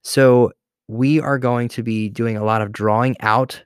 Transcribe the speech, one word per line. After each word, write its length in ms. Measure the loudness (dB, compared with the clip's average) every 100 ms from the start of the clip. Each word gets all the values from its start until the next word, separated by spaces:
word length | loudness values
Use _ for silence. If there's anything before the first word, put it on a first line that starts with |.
So 500 | -4 2 6 6 4 _ _ _ -12
we 340 | -4 0 0
are 160 | 0 -2
going 300 | -2 -2 -4
to 140 | -6
be 260 | -6 -4 -4
doing 280 | -4 -4 -2
a 60 |
lot 200 | -2 0
of 80 | -2
drawing 440 | -2 0 2 0 -2
out 440 | 0 0 -2 -8